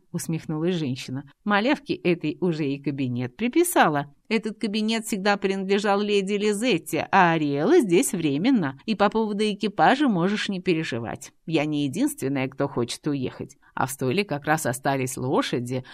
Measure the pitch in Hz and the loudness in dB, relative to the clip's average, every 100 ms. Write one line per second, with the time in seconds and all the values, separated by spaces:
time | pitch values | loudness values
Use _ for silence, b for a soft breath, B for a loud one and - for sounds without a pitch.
0 | _ 170 - 160 - 151 165 180 147 127 | _ -8 -4 -6 -4 -4 -2 -2 -2 -4
1 | - 131 143 _ 208 202 233 294 - - | -8 -10 -10 _ -2 0 0 -2 -4 -4
2 | 180 170 156 - 180 156 143 139 147 139 | 0 0 -2 -2 -2 -2 -2 -4 -4 -4
3 | 127 123 127 - 240 330 349 330 202 147 | -4 -4 -6 -4 0 2 2 4 4 2
4 | 139 _ - 220 220 - 226 214 214 226 | -4 _ -4 -2 -2 -6 -4 -2 -2 -2
5 | 226 196 202 202 196 196 190 196 202 196 | -4 -2 0 2 0 -2 0 0 2 2
6 | 208 208 196 208 214 202 254 180 - 151 | 2 2 2 0 0 0 2 0 0 -4
7 | - 190 170 165 147 143 165 349 214 170 | 2 4 6 4 0 0 4 4 6 4
8 | - 180 156 139 226 254 143 135 - 214 | 4 0 0 2 2 2 2 -4 -4 0
9 | 202 220 220 208 214 202 214 202 165 262 | 2 2 0 0 -2 -2 -4 2 4 4
10 | 294 180 180 208 - 185 185 165 156 120 | 2 2 2 0 -4 -4 -2 -2 -2 -6
11 | 117 - - _ - 156 151 147 143 156 | -6 -10 -14 _ -2 0 0 0 -2 -2
12 | 285 - 135 139 131 131 143 135 120 - | -2 -2 -4 -2 -4 -2 -2 -2 -4 -4
13 | 156 143 120 - - - b - 131 - | -4 -4 -4 -8 -12 -16 b -4 -4 -2
14 | 127 165 202 143 151 151 123 120 143 139 | -2 -2 -2 -4 -2 0 0 -2 -2 -2
15 | 131 - 127 190 - 135 120 127 B | -2 -4 -2 0 0 -4 -4 -6 B